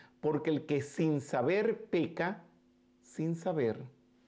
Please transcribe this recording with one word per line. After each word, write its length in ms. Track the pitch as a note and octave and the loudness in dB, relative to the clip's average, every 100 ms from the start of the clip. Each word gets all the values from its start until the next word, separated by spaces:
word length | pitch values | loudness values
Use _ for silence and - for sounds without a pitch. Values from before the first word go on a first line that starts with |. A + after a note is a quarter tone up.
| - _ | -20 _
porque 300 | D3+ D3 D#3+ | 0 0 0
el 160 | D3 - | 0 0
que 160 | C#3+ | -2
sin 400 | C3 - D#3+ D3 | -2 0 2 2
saber 640 | C3+ C3 B2+ G3 A3+ G#3+ - | 0 0 2 2 2 0 0
peca, 580 | F3 D#3+ - E3+ G#3 - _ _ _ _ _ | 0 0 -2 -4 -4 -12 _ _ _ _ _
sin 340 | - - D#3+ E3 | -12 -4 -2 -2
saber 420 | F#3 D#3+ A#2 G#2+ C3 - _ _ | -2 0 0 0 -8 -18 _ _